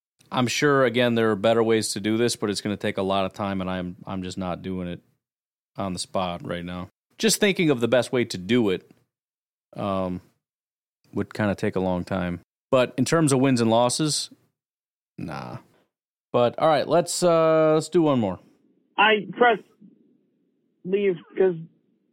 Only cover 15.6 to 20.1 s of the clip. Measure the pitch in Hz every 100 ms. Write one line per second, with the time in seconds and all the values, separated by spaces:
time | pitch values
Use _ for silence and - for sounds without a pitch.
15.6 | - _ _ _ _ _ _ 123 120 -
16.6 | 160 147 - 165 165 - 180 165 160 160
17.6 | 156 156 151 180 156 131 104 90 - _
18.6 | _ _ _ - 208 214 175 180 240 208
19.6 | - _ - _ _